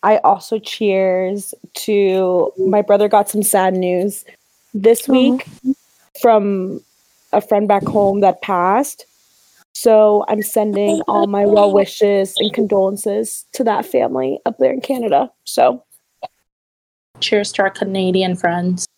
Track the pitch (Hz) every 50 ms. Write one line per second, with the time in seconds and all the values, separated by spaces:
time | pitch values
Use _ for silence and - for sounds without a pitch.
0 | - 196 220 208 - - 196 196 - - 226 220 208 - - - 226 208 190 190
1 | 190 190 185 185 185 185 196 202 196 - - _ _ - _ - - - 214 202
2 | 202 190 185 190 190 185 185 180 165 - - - 190 190 190 208 208 208 208 202
3 | 214 208 214 208 208 202 - 208 202 208 - 196 190 185 185 185 185 180 180 180
4 | 180 208 196 - - - - _ _ _ _ _ _ _ _ 214 190 226 233 233
5 | - - 262 254 254 277 247 262 - - - - _ 254 269 _ _ _ _ _
6 | _ _ _ - - 240 226 214 202 202 202 190 185 190 196 - _ _ _ _
7 | _ _ _ _ _ _ - 208 208 - 220 202 208 202 208 196 - - - 214
8 | 202 196 196 202 208 190 180 - - - 196 180 175 185 196 233 285 - - _
9 | - _ _ _ _ _ _ _ _ _ _ _ _ _ _ - - 240 220 214
10 | 214 214 208 208 208 - 214 208 208 - - 226 208 214 208 202 208 202 202 214
11 | - - 202 208 - 208 202 202 202 202 208 208 202 202 196 202 196 196 - -
12 | 220 202 202 196 196 196 - - 196 214 202 - 233 202 208 196 190 190 202 202
13 | - 220 202 214 226 220 - - - _ _ - 262 226 208 - - - - -
14 | - - - 131 131 131 135 - _ - 226 _ 262 254 262 262 - - 277 254
15 | 233 214 156 139 - 247 _ _ _ - - - 240 247 247 247 _ _ _ _
16 | _ _ _ _ - - _ _ _ _ _ _ _ _ _ _ _ _ _ _
17 | _ _ _ - - - - 208 202 208 - - 202 196 190 - 208 190 190 190
18 | 190 185 180 185 190 180 180 180 - 175 170 175 175 180 185 180 - - _